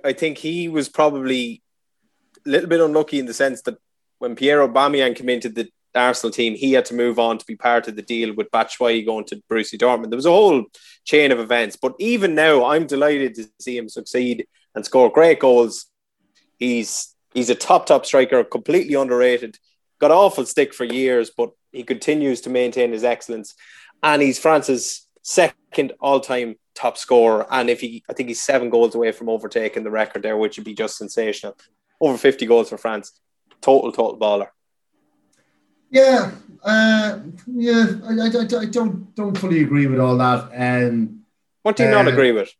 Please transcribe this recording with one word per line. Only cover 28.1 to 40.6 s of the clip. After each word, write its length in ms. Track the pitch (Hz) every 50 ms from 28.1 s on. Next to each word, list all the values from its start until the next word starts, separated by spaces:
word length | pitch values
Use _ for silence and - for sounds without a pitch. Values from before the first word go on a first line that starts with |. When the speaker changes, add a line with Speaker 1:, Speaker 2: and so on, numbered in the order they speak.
| -
Speaker 1:
think 140 | - 127 120
he's 140 | 113 -
seven 280 | - - 139 127 123 120
goals 240 | 117 117 117 113 110
away 180 | 117 117 113
from 160 | 110 - 117 113
overtaking 560 | 113 107 110 104 - 117 110 107 - 123 110
the 60 | 107
record 320 | 107 110 107 107 - 113
there, 140 | 101 110 110
which 200 | 107 107 104 -
would 80 | - 107
be 100 | 110 104
just 220 | 104 110 107 -
sensational. 600 | - 107 98 - 117 113 107 101 - - 104 - _ _ _ _ _ _ _ _ _
Over 160 | 160 147 127 117
fifty 280 | - 139 127 - 120
goals 220 | 110 117 117 110 -
for 80 | 113 -
France. 340 | - 113 110 107 101 - - _ _ _ _ _ _ _ _ _
Total, 320 | - - 135 131 - 117
total 260 | - - 113 110 - -
baller. 300 | 110 107 104 101 101 - _ _ _ _ _ _ _ _ _ _ _ _ _ _ _ _ _ _ _ _ _ _ _ _ _ _ _ _
Speaker 2:
Yeah, 420 | 254 262 269 262 262 226 - - - - - - - - -
uh, 540 | 202 220 220 220 220 220 214 214 214 - - - 165 170 - -
yeah. 400 | 247 254 240 233 240 233 226 220 190 190 - -
I, 80 | 226
I, 140 | 226 226 226
I, 360 | 226 226 240 226 - 240 233
I 20 | 220
don't, 480 | - - 240 233 208 175 - - - _
don't 220 | - 208 202 190
fully 260 | - 196 180 170 160
agree 240 | 151 135 143 143 139
with 140 | 135 131 127
all 160 | 127 127 127 123
that. 320 | 127 123 123 120 - - -
Um, 640 | 123